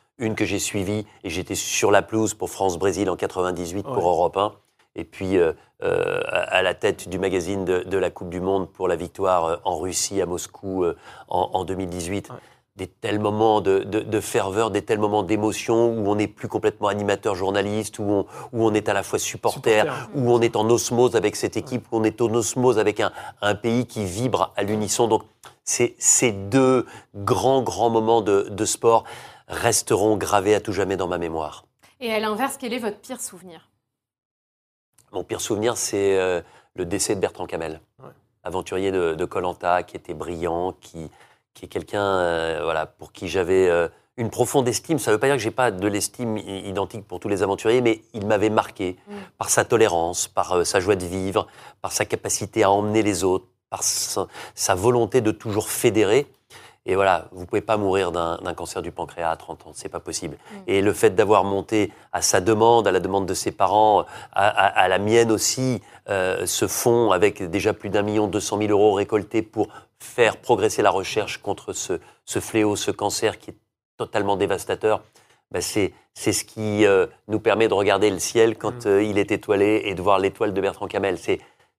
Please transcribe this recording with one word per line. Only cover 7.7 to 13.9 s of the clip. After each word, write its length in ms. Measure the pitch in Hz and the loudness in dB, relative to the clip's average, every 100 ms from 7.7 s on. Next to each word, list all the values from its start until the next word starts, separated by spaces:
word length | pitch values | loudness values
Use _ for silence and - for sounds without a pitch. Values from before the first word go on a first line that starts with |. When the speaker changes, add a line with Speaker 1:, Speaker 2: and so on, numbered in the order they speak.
| 90 | -2
Speaker 1:
de 140 | 95 95 | -2 -2
la 120 | 90 | -2
Coupe 200 | - 90 | -4 -10
du 120 | 90 | -4
Monde 280 | 92 98 92 | -2 -2 -2
pour 200 | - 92 | -4 -2
la 80 | 85 | -2
victoire, 480 | 87 - 95 90 82 | -4 -4 0 2 0
euh, 100 | 85 | -2
en 140 | 98 82 | -4 -4
Russie, 440 | 92 - - 98 | -4 -4 -4 -2
à 40 | 87 | -4
Moscou, 580 | 87 - - 98 92 | -4 -10 -12 -8 -2
euh, 140 | 85 78 - - - | -2 -4 -12 -20 -6
en, 220 | 90 92 | -2 -2
en 100 | 95 | -2
deux 120 | 87 92 | -4 -6
mille 120 | 92 | -6
dix-huit. 400 | 87 85 98 - | -8 -6 -6 -8
Speaker 2:
Ouais. 60 | 123 - _ _ - | -18 -20 _ _ -14
Speaker 1:
Des 120 | 92 | -14
tels 320 | _ 107 104 | _ -6 -2
moments 400 | 104 107 110 107 | -2 2 4 4
de, 200 | 95 95 | 4 0
de, 200 | 101 | 0